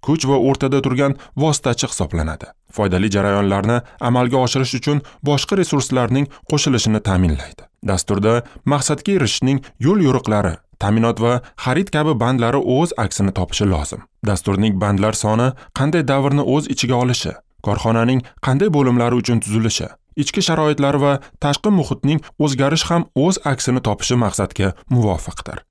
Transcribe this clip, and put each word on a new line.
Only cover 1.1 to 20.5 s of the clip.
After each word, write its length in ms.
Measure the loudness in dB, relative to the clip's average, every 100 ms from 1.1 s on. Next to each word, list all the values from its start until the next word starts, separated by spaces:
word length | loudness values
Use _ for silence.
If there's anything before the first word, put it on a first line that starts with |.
| -2 -8 -2
vositachi 500 | 0 0 -2 -2 -4
hisoblanadi. 600 | -4 -4 -2 -4 -6 -14 -20 _
Foydali 380 | -2 0 2 2
jarayonlarni 640 | 2 2 2 2 0 0 -2 -4 -6
amalga 380 | 0 2 2 2
oshirish 300 | 0 0 -2
uchun 280 | -2 0 -2 -2 -8 -2
boshqa 300 | 0 0 0
resurslarning 680 | 0 0 0 0 0 0 -2 -6 -4
qo'shilishini 500 | -2 2 0 2 0 0
ta'minlaydi. 600 | 2 2 0 -6 -18 -20 _ -4
Dasturda 460 | -4 -2 0 2 0 -2 -8
maqsadga 540 | -2 0 0 -2 0 0
erishishning 420 | 0 0 0 0 -4 _ 0
yo'l 140 | 4 4
yo'riqlari, 480 | 2 0 0 0 -4 _ -6
ta'minot 400 | 0 2 2 2
va 140 | 0 0 -4 -8
xarid 280 | -2 0 0
kabi 240 | -2 0 0
bandlari 440 | 0 0 0 0 0 0
o'z 200 | 0 -2
aksini 400 | -4 0 -2 0
topishi 320 | -4 0 0
lozim. 320 | 0 -4 -10 -16 _
Dasturning 560 | -4 -2 -2 0 0 0
bandlar 320 | 0 2 0
soni 400 | 0 0 2 0 -2 -14 -4
qanday 260 | 0 0 0
davrni 400 | 0 2 0 2
o'z 180 | 0 -2
ichiga 240 | -4 0 0
olishi, 400 | 0 -2 -4 -10 _ _
korxonaning 640 | -4 -2 0 2 2 0 -2 -8
qanday 320 | -2 0 2
bo'limlari 480 | 2 2 2 2 0
uchun 240 | 0 -2
tuzilishi, 480 | 0 0 0 -2 -8 -12 _ -6
ichki 240 | -4 -2
sharoitlar 480 | -2